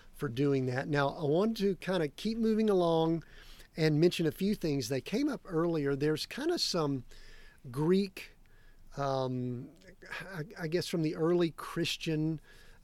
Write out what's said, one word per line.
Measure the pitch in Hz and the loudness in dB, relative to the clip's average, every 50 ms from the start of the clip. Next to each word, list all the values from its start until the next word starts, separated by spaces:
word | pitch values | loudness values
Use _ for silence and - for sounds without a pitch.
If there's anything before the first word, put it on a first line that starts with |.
| - - - | -20 -20 -10
for | - 147 139 | -6 -6 -4
doing | 117 127 143 143 139 135 131 | 0 2 2 4 4 2 2
that. | 127 123 131 - 170 | 0 -2 -2 -2 0
Now, | 147 143 139 139 | 2 2 2 2
I | - - 160 | 0 0 0
want | 139 151 175 208 226 226 208 | 2 2 4 2 2 0 0
to | 190 202 180 | 0 0 0
kinda | - - 180 190 180 156 143 | -2 -2 -2 0 0 0 -2
keep | - - - 214 226 | -4 -4 -4 -4 -2
moving | 233 220 220 214 214 220 214 | 0 2 2 2 4 4 4
along | 196 180 175 170 165 165 160 165 165 165 - - - - - - - - - - - | 4 4 4 4 4 4 4 4 2 0 -2 -8 -16 -20 -20 -20 -20 -20 -20 -12 -2
and | 170 160 156 151 147 | 0 2 4 6 6
mention | 165 180 - - 170 | 6 4 4 2 0
a | 151 | 0
few | - - 185 202 208 | 0 0 0 0 0
things. | - - 160 139 139 120 107 | 0 0 0 0 0 -2 -2
They | 139 131 | -4 -4
came | - - 190 240 285 302 | -2 -2 -2 0 0 0
up | 247 - - | -2 -4 -6
earlier. | - 170 156 170 170 165 156 143 139 143 | -2 0 0 2 2 2 0 0 0 0
There's | 135 147 156 156 151 - | 2 2 2 0 0 -4
kinda | - - 233 294 339 349 330 | -6 -8 -4 -2 -2 0 0
some | - - - 170 151 143 139 131 - - - - - - - - - - - - - 135 | 0 0 0 0 0 0 -2 -4 -6 -10 -16 -18 -18 -18 -18 -20 -20 -20 -20 -18 -16 -10
Greek, | 117 139 156 165 185 196 202 190 - - - - - - - - - - - - - - - - - | -4 0 2 4 4 4 2 0 -4 -12 -18 -18 -20 -20 -20 -20 -20 -20 -20 -20 -20 -20 -20 -14 -8
um, | 143 139 135 135 135 131 127 127 127 123 123 123 120 135 - - - - - - - - - - - 165 180 190 | -4 -2 0 0 0 0 -2 -2 -2 -4 -4 -6 -6 -10 -12 -16 -20 -20 -20 -20 -20 -16 -14 -12 -12 -12 -10 -10
I, | 165 147 - - - | -10 -10 -10 -10 -10
I | 175 | -6
guess | 156 165 180 151 | -4 -2 -2 -2
from | - - 170 | -2 -2 -2
the | 160 156 180 | -2 -2 0
early | 170 160 165 175 175 175 160 | 0 2 2 4 4 2 0
Christian, | - - - - - 165 165 - - - - 170 156 156 156 160 160 147 - - - - - - - - | -2 -6 -10 -8 -4 -4 -2 -2 -4 -4 -2 -2 0 0 0 0 -2 -4 -8 -14 -20 -20 -20 -20 -20 -20